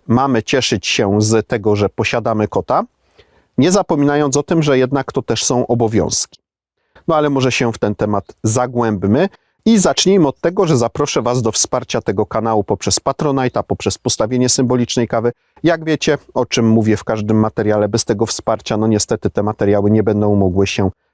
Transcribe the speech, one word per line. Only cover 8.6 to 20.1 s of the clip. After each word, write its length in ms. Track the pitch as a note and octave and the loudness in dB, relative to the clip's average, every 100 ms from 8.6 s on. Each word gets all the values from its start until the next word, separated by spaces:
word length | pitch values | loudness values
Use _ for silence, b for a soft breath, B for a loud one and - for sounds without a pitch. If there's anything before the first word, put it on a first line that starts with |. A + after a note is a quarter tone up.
| B2 A#2+ A2+ G#2 G2 B2 G3 b b b | 0 0 0 0 2 2 0 b b b
i 140 | - A3+ | 2 4
zacznijmy 500 | F3+ - F#3 G3 D3 | 2 2 2 4 2
od 120 | - | 0
tego, 260 | E3+ F#3+ F3 | -4 0 2
że 100 | C3+ | 2
zaproszę 460 | A#2 - C#3+ C#3+ | 0 -2 -2 -2
Was 200 | A#2+ B2 | -2 0
do 100 | A2+ | -2
wsparcia 480 | - - C3 A#2 A#2+ | -2 -2 -4 -4 -6
tego 260 | - G2+ G#2+ | -4 -2 -2
kanału 380 | A2+ A2+ A2 | -2 -2 -2
poprzez 360 | G2 G2+ - - | -2 -4 -2 -4
Patronite'a, 600 | - - D#3 C3+ B2+ A2+ | -2 -2 -2 0 -2 -2
poprzez 360 | - G2 - - | -4 -4 -4 -4
postawienie 500 | - - A2 B2+ B2+ | -4 -4 -2 0 0
symbolicznej 600 | - B2+ B2+ A#2+ - A#2 | 0 0 0 -2 -2 -2
kawy. 240 | A#2+ A#2 - b b | -2 -2 -4 b b
Jak 220 | D#3+ E3 | 0 0
wiecie, 340 | D#3+ D3+ - C#3+ - | -2 -2 0 -2 -2
o 120 | B2+ A#2+ | -4 -2
czym 220 | - A2+ | 0 2
mówię 280 | A2+ G#2+ G#2+ | 4 2 0
w 80 | |
każdym 360 | - A2 G#2 A2 | -2 -4 0 0
materiale, 480 | G#2+ - G#2+ G#2+ G#2 | 0 0 0 2 0
bez 160 | A2 | -2
tego 220 | - G#2 A2 | -2 -2 -2
wsparcia, 500 | - - A2+ - G#2+ | -4 -4 -4 -2 -2
no 100 | A2 | 0
niestety 440 | G#2+ - A2 G2+ | 0 0 -4 -4
te 120 | - | -2
materiały 480 | G#2 G#2 G2+ G2+ G2+ | -4 -2 0 2 2
nie 120 | A2 | 2
będą 340 | G#2 | 2